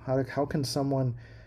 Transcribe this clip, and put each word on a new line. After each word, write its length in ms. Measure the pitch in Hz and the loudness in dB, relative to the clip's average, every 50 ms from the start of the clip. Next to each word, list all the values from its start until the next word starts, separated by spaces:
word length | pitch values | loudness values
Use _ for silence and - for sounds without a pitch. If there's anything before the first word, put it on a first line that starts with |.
| - | -2
How, 180 | 135 131 135 | 0 2 2
how 220 | 131 131 - 139 147 | 2 0 0 0 0
can 200 | 139 - 156 135 | 2 2 0 0
someone 500 | - - 147 135 139 139 135 131 127 117 - - - - - - | 0 0 0 2 2 2 2 2 2 0 -2 -8 -16 -18 -18 -18